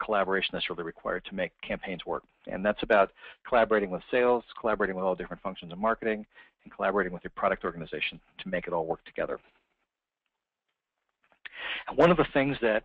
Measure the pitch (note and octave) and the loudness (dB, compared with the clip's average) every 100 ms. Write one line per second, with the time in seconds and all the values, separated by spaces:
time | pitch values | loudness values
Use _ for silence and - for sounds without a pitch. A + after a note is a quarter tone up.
0 | - G#2+ F#2 F#2+ - F2 - E2+ E2 - | -2 0 2 0 0 -2 -4 -6 -8 -8
1 | G2+ F#2 - F#2+ F2 _ - - - F2 | -6 -6 -6 -6 -6 _ -10 -8 -8 -10
2 | F2 E2 - _ - F2+ G2+ G#2 - G#2+ | -6 -8 -8 _ -12 -4 -2 0 4 6
3 | F#2+ - - - - A#2+ A2 G#2+ G2+ F2+ | 4 2 -20 -20 0 2 4 2 0 -4
4 | - C3 B2 A#2+ - - A#2 G#2 G2+ F#2 | -2 2 4 2 -2 -6 -2 0 0 0
5 | F#2+ F2+ F2+ F2+ G2 F#2+ F2 E2+ A2 A2 | -2 -2 -4 -8 -10 -10 -12 -4 -2 0
6 | A2+ G#2+ G#2+ - - _ - - G2 G2 | -2 -4 -6 -20 -20 _ -18 -4 0 2
7 | F2+ F2 F#2 - G2 F#2+ F#2 E2 D#2 D2+ | 0 -2 -12 -2 0 0 -4 -6 -8 -6
8 | - - _ - F#2+ F2+ F2 E2+ D#2+ E2 | -6 -6 _ -16 -6 -4 -2 -2 -2 -6
9 | - - D2+ - _ _ _ _ _ _ | -8 -6 -6 -6 _ _ _ _ _ _
10 | _ _ _ _ _ _ _ _ _ _ | _ _ _ _ _ _ _ _ _ _
11 | _ _ _ _ - - - - - B2+ | _ _ _ _ -18 -12 -10 -10 -4 6
12 | E3 F3 C#3 C#3+ C#3 C3 A#2 G#2+ | 6 6 4 2 2 2 2 2